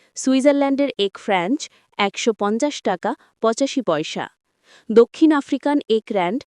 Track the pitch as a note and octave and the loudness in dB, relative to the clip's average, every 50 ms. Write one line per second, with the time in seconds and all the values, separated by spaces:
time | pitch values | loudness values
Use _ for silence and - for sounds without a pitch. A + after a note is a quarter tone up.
0 | _ _ - - - C4 C4 C4+ B3 D4 C#4 C#4+ C#4 C#4 C#4 C4 C#4+ C4 - - | _ _ -14 -6 -2 0 0 2 4 2 2 2 0 0 0 -2 -2 -4 -2 -4
1 | G3+ G3 - - - - G3 F3+ E3+ F#3+ C4+ - - - _ _ _ _ _ - | -4 -4 -6 -8 -4 -2 0 0 0 -2 -4 -4 -6 -12 _ _ _ _ _ -4
2 | G3+ G3 - - - A#3+ G#3 - G#3 G3+ G#3 A3+ D4 D4 - - - A3+ F#3 E3+ | -4 -4 -2 -2 -2 -2 -2 0 -2 -2 -2 0 -2 -4 -4 -4 -4 -4 -4 -2
3 | - G3+ C4+ - _ _ _ - - A3 A#3 - C#4 C4+ - C4+ A3 - D#3+ D3 | -4 -6 -6 -6 _ _ _ -2 -2 -2 0 0 -2 -2 -2 -4 -2 -2 -2 -2
4 | D#3+ - - F#3 C#3 - _ _ _ _ _ _ _ _ - - _ - A3 A3+ | -2 -6 -8 -10 -10 -10 _ _ _ _ _ _ _ _ -20 -20 _ 2 6 6
5 | A#3+ - - - D#4+ D4+ D#4 C#4+ - - C#4+ C4 - C#4+ D4 D4 - - A3 A3 | 6 6 4 2 2 4 4 2 0 -2 -6 -4 -2 -2 -2 -2 -2 -2 -2 -2
6 | - - G#3+ G3 F3 F3 G#3+ D4 - | -2 -2 -2 -2 -2 -2 -4 -6 -10